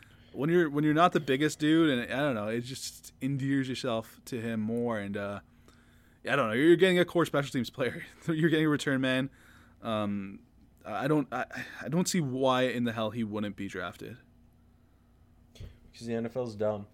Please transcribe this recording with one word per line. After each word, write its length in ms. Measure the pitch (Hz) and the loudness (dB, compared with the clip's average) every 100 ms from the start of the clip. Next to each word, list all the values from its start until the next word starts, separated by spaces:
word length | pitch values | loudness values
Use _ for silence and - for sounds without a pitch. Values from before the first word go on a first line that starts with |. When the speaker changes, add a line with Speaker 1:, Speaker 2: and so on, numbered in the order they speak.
| - - - | -20 -20 -16
Speaker 1:
when 180 | 107 147 | -4 2
you're, 180 | 175 160 | 4 2
when 140 | 143 | 2
you're 100 | 151 151 | 2 4
not 160 | 175 | 4
the 80 | 170 | 4
biggest 400 | 131 135 151 - | 0 2 2 2
dude, 320 | 151 160 160 | 2 4 4
and 200 | 123 95 | 2 -2
I 60 | 123 | -2
don't 160 | 147 | 0
know, 140 | 110 104 | -2 -2
it 140 | 117 | -4
just 520 | 120 135 - - - - | -6 -10 -12 -14 -20 -8
endears 480 | 135 139 135 139 131 | -4 -2 -2 -2 -2
yourself 500 | 123 127 113 110 - - | -6 -4 -4 -6 -16 -10
to 140 | 123 | -6
him 180 | 117 113 | -4 -4
more. 360 | 107 117 120 110 | -2 -2 -2 -4
And, 160 | 101 101 | -4 -6
uh, 220 | 101 101 - - - - _ - _ _ - | -6 -8 -14 -20 -20 -20 _ -20 _ _ -2
I 60 | 139 | 0
don't 120 | 113 | 2
know, 40 | |
you're 220 | 117 160 170 | 4 6 8
getting 240 | 185 180 | 6 4
a 60 | 170 | 4
core 200 | 175 147 | 2 2
special 240 | 147 139 | 0 -2
teams 180 | 139 113 | -4 -4
player. 340 | - 123 87 - - | -4 -4 -4 -12 -10
<laughs> 120 | - | -4
You're 220 | 156 165 | 2 4
getting 160 | 156 156 | 4 4
a 40 | |
return 300 | 143 151 135 | 2 0 0
man. 280 | 131 131 135 - - - - - | 0 0 -2 -8 -20 -20 -20 -12
Um, 580 | 113 110 104 101 98 98 - _ - _ 92 | -4 -2 -2 -4 -8 -14 -20 _ -20 _ -10
I 220 | 104 139 | -4 0
don't, 200 | 151 131 | 0 0
I, 120 | 123 - 127 - - | -6 -8 -10 -12 -12
I 60 | - | -4
don't 200 | 160 185 | -2 0
see 100 | 185 | 0
why 440 | 139 127 135 127 | 0 0 2 4
in 200 | 127 120 | 2 0
the 80 | 120 | -2
hell 180 | 113 110 | -2 -4
he 140 | 120 | -4
wouldn't 320 | 107 107 104 101 | -4 -4 -6 -6
be 120 | 98 | -8
drafted. 480 | 92 87 - 104 117 - _ - _ _ _ _ _ _ _ _ _ - - - - - | -6 -8 -10 -14 -16 -20 _ -20 _ _ _ _ _ _ _ _ _ -20 -20 -20 -20 -20
Speaker 2:
Because 160 | - 117 | -14 -6
the 60 | |
N 120 | 117 113 | -4 -4
F 100 | 127 | -4
L's 180 | 120 104 | -6 -2
dumb. 300 | 107 104 98 | -2 -2 -8